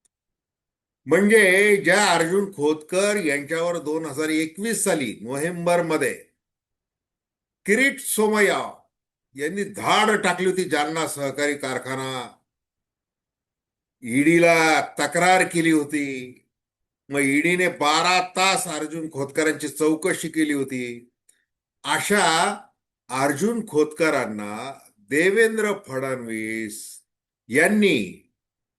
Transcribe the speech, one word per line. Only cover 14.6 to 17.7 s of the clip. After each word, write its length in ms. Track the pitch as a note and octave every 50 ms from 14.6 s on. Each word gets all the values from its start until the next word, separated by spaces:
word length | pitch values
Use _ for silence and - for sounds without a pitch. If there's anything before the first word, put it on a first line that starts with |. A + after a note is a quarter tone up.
| D#3+ D#3+ D#3 - - - - -
तक्रार 440 | C#3+ C#3 - F3 F3 F#3 F#3 F#3 F3 F3 F3
केली 180 | E3+ D#3+ E3
होती, 340 | D#3 D3+ C#3+ C#3+ D3+ D3 C#3+ C#3 C3+ B2+ B2+ B2 B2+ _ _ _ _ _ _ _ _ _ _ _ _ _ _ -
मग 100 | C#3 C#3+
ईडीने 480 | C#3 C3+ C#3 D3 D3+ E3+ F3+ F3+ F#3
बारा 520 | E3+